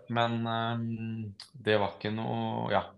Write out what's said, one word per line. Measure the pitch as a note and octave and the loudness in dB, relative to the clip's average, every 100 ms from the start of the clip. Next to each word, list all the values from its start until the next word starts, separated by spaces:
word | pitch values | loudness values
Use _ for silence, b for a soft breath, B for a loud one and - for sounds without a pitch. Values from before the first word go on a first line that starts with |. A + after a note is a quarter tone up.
| - | -2
men, | A#2 A#2 A#2 A#2 | 2 2 2 0
ehm, | A2+ A2+ A#2 A2+ A2+ A2+ A2+ G#2+ G2 - | 0 0 0 -2 -2 -4 -4 -6 -10 -16
det | C3 G#2 G#2+ | -4 4 4
var | G2 - | 4 -2
ikke | G#2+ | -4
noe, | A2 A#2+ A#2 A2+ A2+ A#2 | -2 -2 0 -2 -2 0
ja, | G2+ - | 0 0